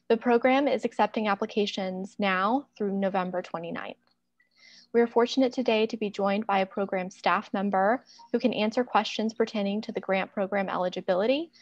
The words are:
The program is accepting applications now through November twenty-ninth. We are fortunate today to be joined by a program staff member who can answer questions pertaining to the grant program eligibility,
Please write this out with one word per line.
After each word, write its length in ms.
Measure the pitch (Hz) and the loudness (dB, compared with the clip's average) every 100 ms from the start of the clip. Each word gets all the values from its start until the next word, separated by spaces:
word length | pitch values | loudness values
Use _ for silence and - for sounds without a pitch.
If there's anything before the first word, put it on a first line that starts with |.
| - | -2
The 100 | 226 | 0
program 500 | 247 240 254 262 285 | 4 4 4 4 2
is 180 | 220 233 | 0 -2
accepting 420 | - 214 233 214 | 0 0 2 0
applications 880 | 202 220 220 202 - 190 185 190 - | 0 -2 0 -2 -2 -6 -6 -10 -2
now 480 | 202 185 202 262 277 - | 0 2 2 0 -4 -6
through 140 | 202 | -4
November 500 | 196 196 190 180 180 | 0 0 0 -2 -4
twenty-ninth. 560 | 180 170 170 170 101 - _ _ _ _ _ _ - - _ | -6 -10 -8 -10 -10 -16 _ _ _ _ _ _ -20 -20 _
We 80 | 233 | 2
are 60 | 233 | 4
fortunate 440 | 233 240 - 262 | 4 2 2 0
today 360 | 262 247 220 220 | 2 2 2 2
to 100 | 220 | 0
be 140 | 208 | -4
joined 340 | 202 202 202 220 | 0 0 0 0
by 140 | 196 | 0
a 60 | 190 | 0
program 420 | - 196 190 185 | -2 -4 -4 -6
staff 420 | - 185 185 - | -2 0 0 0
member 520 | 202 196 190 196 254 - - - | -2 0 2 2 0 -4 -20 -6
who 60 | 240 | 0
can 160 | 240 | 0
answer 300 | - 214 - | 0 0 0
questions 500 | 247 202 214 - 220 | 0 0 0 -4 -4
pertaining 480 | - 226 214 196 208 | -2 -2 -2 -2 -4
to 100 | 233 | -4
the 80 | 196 | -8
grant 320 | - 190 185 | -2 -2 -2
program 380 | - 190 202 190 | -4 -4 -2 -2
eligibility, 800 | 175 185 185 185 180 220 277 330 _ | -2 -2 -4 -2 0 2 0 -2 _